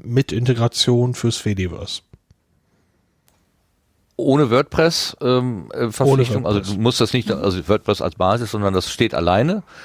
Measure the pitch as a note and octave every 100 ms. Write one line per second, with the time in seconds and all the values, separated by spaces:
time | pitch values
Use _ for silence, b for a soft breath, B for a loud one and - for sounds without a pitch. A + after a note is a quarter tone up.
0 | - A#2+ C#3 - B2 A#2 A#2 - - B2
1 | B2 A#2+ A#2 A2 - G2 F#2 E2 G2 -
2 | _ - _ _ _ _ _ _ _ _
3 | _ _ _ _ _ _ _ _ _ _
4 | _ - C#3+ C3+ C#3 A#2+ D3 - E3 D#3+
5 | - - D3 B2+ B2+ A2 C2 - A#2+ -
6 | C3+ C3+ B2 G#2+ - G#2 F#2+ G2+ A2+ -
7 | A2+ B2+ G#2+ G#2+ G2+ F#2 D#2 G#2 - G#2
8 | - - F#2 A2+ A#2 A2 G2+ F#2+ - -
9 | A#2 - E2+ F#2+ C#3+ G3+ - B